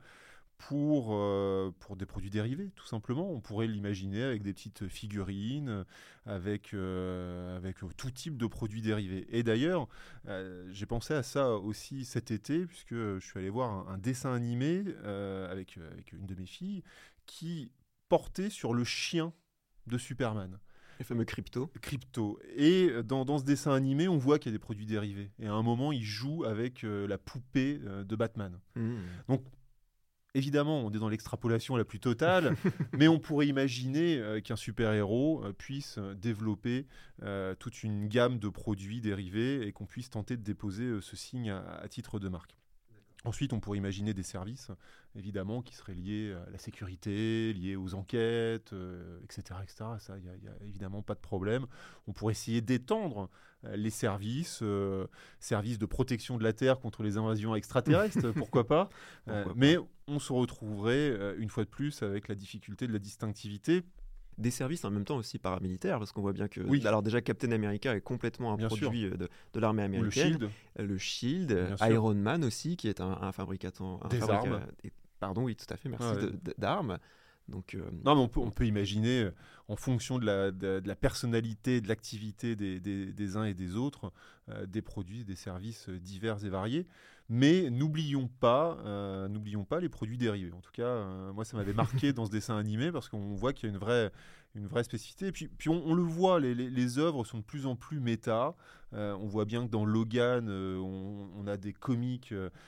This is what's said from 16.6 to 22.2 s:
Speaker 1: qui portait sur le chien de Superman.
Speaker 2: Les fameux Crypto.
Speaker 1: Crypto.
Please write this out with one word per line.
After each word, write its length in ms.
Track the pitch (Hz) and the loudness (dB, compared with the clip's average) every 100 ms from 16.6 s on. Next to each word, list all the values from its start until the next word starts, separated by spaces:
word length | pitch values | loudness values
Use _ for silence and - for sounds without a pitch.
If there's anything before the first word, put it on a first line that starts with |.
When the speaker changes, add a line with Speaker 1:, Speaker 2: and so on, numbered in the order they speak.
| 185 196 - - - _ - | -8 -8 -10 -18 -20 _ -20
Speaker 1:
qui 440 | - 160 165 233 - _ _ - | -10 -8 -6 -8 -14 _ _ 4
portait 420 | 170 - - 202 | 4 4 -4 -4
sur 240 | - 120 | -2 2
le 80 | 120 | 2
chien 500 | 120 - - 170 165 - _ _ _ - - | 2 0 0 0 0 -4 _ _ _ -18 -4
de 100 | 123 | -4
Superman. 640 | - 131 120 110 92 95 - - - - | -2 -2 0 0 -4 -10 -16 -20 -18 -12
Speaker 2:
Les 60 | |
fameux 200 | - 117 | -4 0
Crypto. 460 | 117 - - 120 143 - | 0 -2 -4 -4 -4 -6
Speaker 1:
Crypto. 600 | - 135 - - | -6 -6 -4 -2